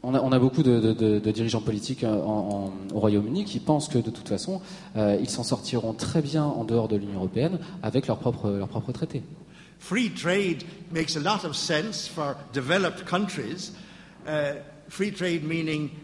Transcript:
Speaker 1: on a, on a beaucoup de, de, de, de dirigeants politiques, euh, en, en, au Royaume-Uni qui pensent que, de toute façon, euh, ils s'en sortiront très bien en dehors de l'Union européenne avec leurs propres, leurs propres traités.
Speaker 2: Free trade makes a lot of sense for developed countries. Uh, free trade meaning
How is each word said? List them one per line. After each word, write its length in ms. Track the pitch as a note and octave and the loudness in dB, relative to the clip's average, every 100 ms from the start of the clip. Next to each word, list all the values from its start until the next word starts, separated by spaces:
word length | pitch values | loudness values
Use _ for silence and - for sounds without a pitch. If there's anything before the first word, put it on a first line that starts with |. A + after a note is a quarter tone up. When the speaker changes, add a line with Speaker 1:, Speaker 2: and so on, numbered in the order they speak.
Speaker 1:
on 120 | B2+ | 2
a, 60 | C3 | 2
on 120 | C3 | 4
a 60 | B2+ | 6
beaucoup 240 | B2+ E3 | 6 6
de, 180 | C3+ A#2+ | 6 6
de, 120 | A2 | 6
de, 260 | A2 A2 G#2 | 4 4 4
de 120 | G#2 | 4
dirigeants 320 | G#2+ A2+ A2 | 2 2 0
politiques, 420 | G#2 G#2 - C3 | 0 -2 -2 -2
euh, 160 | A#2 G#2+ | 0 2
en, 480 | F2 G#2+ G2+ G2+ F#2+ F#2+ F#2+ | 2 0 0 -2 -4 -6 -6
en, 20 | |
au 60 | G#2 | 2
Royaume-Uni 460 | G#2+ G#2 G#2 E3+ G3+ | 4 4 2 -2 -2
qui 120 | - | -4
pensent 300 | - D3+ - | 2 0 2
que, 80 | A#2+ | 0
de 140 | A2+ | 0
toute 180 | - - | -6 -4
façon, 320 | F#2+ - C3 - - - G#2+ | -4 -2 -6 -8 -16 -8 0
euh, 180 | G#2 G2+ | 2 4
ils 120 | B2+ | 0
s'en 140 | - | -2
sortiront 500 | - - - A#2+ A2+ | -2 -2 0 -2 -2
très 260 | G#2+ - E3 | -4 0 0
bien 240 | C#3+ D#3 | 2 2
en 200 | D3 - | 0 0
dehors 240 | A2+ A#2 A2 | 2 2 2
de 80 | G#2 | 0
l'Union 180 | G2+ | -2
européenne 440 | F#2+ F#2 A2+ D#3 F#3 - - | -2 -2 0 0 0 -6 -6
avec 240 | A2 B2+ - | -2 0 0
leurs 120 | B2+ | 0
propres, 320 | B2 A#2 G#2 | 0 0 0
leurs 180 | G2 F#2+ | 0 -2
propres 240 | A2 A#2+ | -4 -4
traités. 300 | B2+ D#3+ C3 - - - - - - | -6 -4 -6 -10 -16 -20 -20 -20 -20
Speaker 2:
Free 320 | - G3+ A3+ | -4 0 0
trade 520 | - E3+ G3 G3 D#3 - - - | -2 0 2 2 -2 -6 -16 -6
makes 240 | E3 D#3+ D#3 | -4 -2 0
a 40 | |
lot 260 | D#3 G#3 F3+ | 0 0 0
of 80 | C#3 | -4
sense 500 | - D#3 G#3+ - - | 0 0 0 -6 -8
for 300 | E3 C#3+ C3+ - | -4 -4 -4 -6
developed 540 | B2+ B2+ F#3 F3+ - - | -4 2 2 2 -2 -2
countries. 680 | F3+ G#3 D3+ A2 F3 - - - - - - - | 0 0 -2 -6 -6 -10 -14 -18 -20 -20 -14 -4
Uh, 280 | D3+ C#3+ C#3+ - - - | 0 0 -4 -10 -20 -16
free 200 | - G3+ | -4 -4
trade 320 | G3 F3+ E3+ | 0 -2 -2
meaning 480 | D3+ E3 D#3+ D3+ D3 - | -2 -2 0 -2 -4 -8